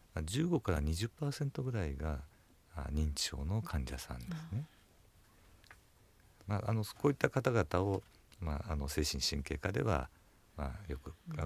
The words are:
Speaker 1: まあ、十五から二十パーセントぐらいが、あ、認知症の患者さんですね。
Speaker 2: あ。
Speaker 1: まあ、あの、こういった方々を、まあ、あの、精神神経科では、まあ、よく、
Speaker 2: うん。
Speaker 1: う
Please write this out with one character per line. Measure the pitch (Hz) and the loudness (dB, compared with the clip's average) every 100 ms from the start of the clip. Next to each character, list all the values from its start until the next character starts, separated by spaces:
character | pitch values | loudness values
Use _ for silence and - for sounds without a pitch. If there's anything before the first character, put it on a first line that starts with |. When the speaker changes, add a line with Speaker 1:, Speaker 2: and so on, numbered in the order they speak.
| - | -8
Speaker 1:
ま | - | -6
あ、 | |
十 | 78 120 175 | -2 0 2
五 | 165 | 2
か | - | 4
ら | 76 | 4
二 | 73 | 2
十 | 82 117 | 2 -2
パ | - 143 | -2 -4
ー | |
セ | - 139 | 0 -2
ン | |
ト | - | -2
ぐ | 131 | -2
ら | 113 78 | 0 -2
い | 69 | -2
が、 | 78 69 - - - - - 76 | -2 -2 -6 -18 -20 -20 -12 -6
あ、 | 67 | -2
認 | 73 78 | 2 2
知 | 71 | 0
症 | - 67 | -4 -2
の | 76 107 | 0 0
患 | - - 64 | 0 -2 -2
者 | 62 | -4
さ | - | -6
ん | 60 | -8
で | - | -6
す | 160 160 | -6 -4
ね。 | 107 156 - - - - - - - - - - | -6 -6 -12 -20 -20 -20 -20 -20 -20 -20 -20 -20
Speaker 2:
あ。 | - - - - - - - - | -20 -20 -20 -20 -20 -20 -12 -2
Speaker 1:
ま | 101 | 0
あ、 | - | 2
あ | |
の、 | 110 104 | 0 0
こ | - 147 | 2 2
う | |
い | 139 | 4
っ | |
た | - | 4
方 | 135 127 | 4 4
々 | 117 85 90 | 4 4 4
を、 | 98 98 - - - - | 4 0 -4 -18 -20 -8
ま | 80 73 - | -4 -2 -2
あ、 | |
あ | 73 | -2
の、 | 71 | 0
精 | - | 0
神 | 73 69 | 0 0
神 | - 73 | -2 -2
経 | - 73 | -4 -2
科 | - | 0
で | - | 0
は、 | 113 73 65 - - - - - | 2 2 0 -12 -20 -20 -14 -8
ま | 69 | -6
あ、 | - 78 | -6 -8
よ | 73 | -8
く、 | 71 - - | -10 -14 -8
Speaker 2:
う | |
ん。 | |
Speaker 1:
う | 78 | -4